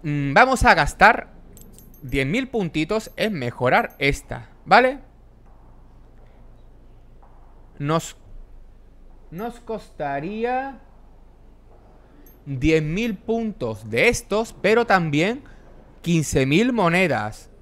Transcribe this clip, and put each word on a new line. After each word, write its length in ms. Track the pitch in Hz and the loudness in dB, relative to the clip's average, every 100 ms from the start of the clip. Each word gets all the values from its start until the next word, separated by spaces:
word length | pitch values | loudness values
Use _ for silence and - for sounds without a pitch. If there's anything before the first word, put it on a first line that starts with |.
Mm, 300 | 156 147 139 | -4 -4 0
vamos 320 | 151 254 262 | 4 4 4
a 100 | 247 | 4
gastar 540 | 175 143 - 202 240 - - - - - - - - | 4 2 4 4 4 -6 -20 -20 -20 -20 -20 -20 -18
diez 260 | 135 135 135 | -6 -2 0
mil 220 | 220 269 | -2 -2
puntitos 600 | 233 175 156 156 214 - - | -4 -2 -4 -2 -4 -6 -6
en 180 | 214 | -4
mejorar 640 | 180 123 - 127 180 226 - | -4 -6 -2 2 2 0 -2
esta, 520 | 139 139 - 123 117 - | -2 -2 -8 -14 -14 -20
¿vale? 360 | - 196 254 277 - - - - - - - - - - - - - - - - - - - - - - - - - - - - | 4 4 6 -2 -16 -20 -20 -20 -20 -20 -20 -20 -20 -20 -20 -20 -20 -20 -20 -20 -20 -20 -20 -20 -20 -20 -20 -20 -20 -20 -20 -8
Nos, 380 | 143 165 - - - - - - - - - - - - - | -2 -2 -4 -18 -20 -20 -20 -20 -20 -20 -20 -20 -20 -20 -18
nos 300 | 160 233 - | -12 -12 -12
costaría 1160 | - 220 - - 143 139 165 214 233 254 269 254 - - - - - - - - - - - - - - - - 143 | -12 -12 -12 -10 -6 -6 -6 -6 -4 -4 -6 -14 -20 -20 -20 -20 -20 -20 -20 -20 -20 -20 -20 -20 -20 -20 -20 -20 -10
diez 360 | 135 151 160 | -2 2 2
mil 340 | 151 180 240 196 | 0 -4 -4 -6
puntos 720 | - 226 220 - 120 104 107 | -4 -4 -4 -6 -8 -8 -6
de 180 | 113 208 | 0 2
estos, 460 | 226 - 202 233 - | 0 -4 -4 -4 -2
pero 260 | 190 226 226 | 0 2 4
también 560 | 190 165 143 180 262 - - - - - - | 2 2 0 0 -2 -12 -20 -20 -20 -20 -10
quince 440 | 165 165 147 147 135 | 0 0 2 0 4
mil 260 | 156 247 | 4 2
monedas. 760 | 233 175 175 185 123 107 - - - | 2 2 2 2 0 -4 -10 -20 -20